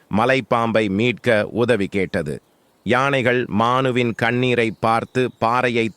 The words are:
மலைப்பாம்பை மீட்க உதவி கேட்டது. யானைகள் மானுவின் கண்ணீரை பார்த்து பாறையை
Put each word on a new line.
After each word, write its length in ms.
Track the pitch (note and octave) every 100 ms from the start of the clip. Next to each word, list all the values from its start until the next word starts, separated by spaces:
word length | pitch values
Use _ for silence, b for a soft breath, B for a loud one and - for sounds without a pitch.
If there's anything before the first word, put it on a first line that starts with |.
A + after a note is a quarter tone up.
| b G2
மலைப்பாம்பை 720 | B2 C3+ A2 A#2+ A#2 A2 G#2+
மீட்க 580 | F#2+ B2 G2 B2 G#2+ -
உதவி 360 | G#2 A#2+ A2 F#2+
கேட்டது. 540 | G2 F2+ F#2+ D2 B1+ - _ _ _
யானைகள் 640 | F#2+ B2 C#3 C3+ B2 B2 -
மானுவின் 640 | G2 A#2 B2+ C3 B2 A#2+ -
கண்ணீரை 580 | A#2 B2 B2+ A#2+ A2+ -
பார்த்து 520 | A2+ A2+ A2 B2+ B2 -
பாறையை 520 | A2+ B2 B2 A#2 A2+